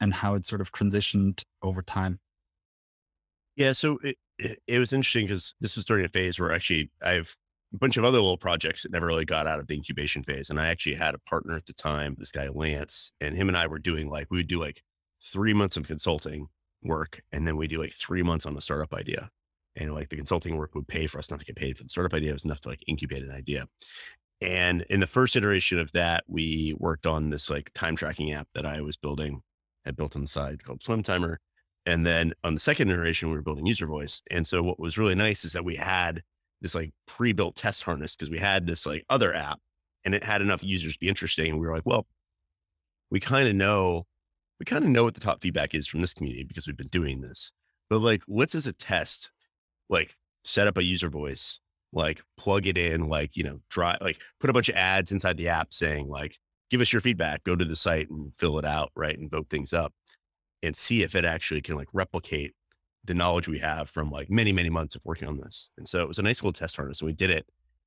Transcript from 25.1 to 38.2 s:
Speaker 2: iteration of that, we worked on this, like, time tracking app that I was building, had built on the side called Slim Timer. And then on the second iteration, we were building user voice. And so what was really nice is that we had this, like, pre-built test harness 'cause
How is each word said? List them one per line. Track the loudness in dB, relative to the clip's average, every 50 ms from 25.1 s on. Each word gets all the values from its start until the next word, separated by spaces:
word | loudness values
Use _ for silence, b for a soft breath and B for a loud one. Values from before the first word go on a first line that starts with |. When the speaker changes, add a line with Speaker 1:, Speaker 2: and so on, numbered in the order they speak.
| 4 4 4 6 4
Speaker 2:
iteration | 4 4 4 4 4 4 2 2 0
of | 0 0 2
that, | 2 4 4 2 0 0
we | -2 -2 -2 0 0 0 0 0 -2 -2
worked | 0 0 0 0 0 0
on | 0 2 2 0 0
this, | -2 -2 -4 -4
like, | -4 -6 -6 -8 -8
time | -4 -2 -2 -2
tracking | -2 -2 -4 -4 -4 -4 -4 -4
app | -6 -8 -10 -8
that | -6 -6
I | -4 -6 -6
was | -6 -8 -8
building, | -6 -6 -6 -4 -4 -4 -4 -6 -8 -12 _ _ _ _ _ _ _ -10
had | -10 -6
built | -6 -6 -6 -4
on | -6
the | -6
side | -4 -4 -4 -4 -4 -6 -10 -12
called | -14 -14 -8 -4
Slim | -2 0 0
Timer. | 2 2 2 2 2 0 -2 -6 -10 _ _ _ _ _ _ _ _
And | 2 4 4 4
then | 4 4 4 4 2 0 -2 -2
on | -2 -2
the | 2
second | 2 2 2 4 4 4
iteration, | 4 2 2 2 0 0 0 -2
we | -2
were | -2
building | -2 -4 -4 0 0
user | 0 0 0 -2
voice. | -4 -4 -6 -6 -6 -6 -6 -6 -4
And | -4 -2 -2
so | 0 0 0 2
what | 0 0 -2
was | -4 -4 0
really | 2 2 4 4
nice | 4 4 2 2 0 -4
is | -4 -6
that | -4 -4
we | -4 -4
had | -4 -2 0 0 0 0 0 -2 -6 -10 _ _ _ _ _ _ _
this, | -8 -4 -4
like, | -4 -4 -6 -8 _ _
pre-built | -14 -4 0 2 2 4 2 0 0 -2
test | -2 -2 -2 -2 -2 -2
harness | -4 -4 -2 -4 -6 -8
'cause | -8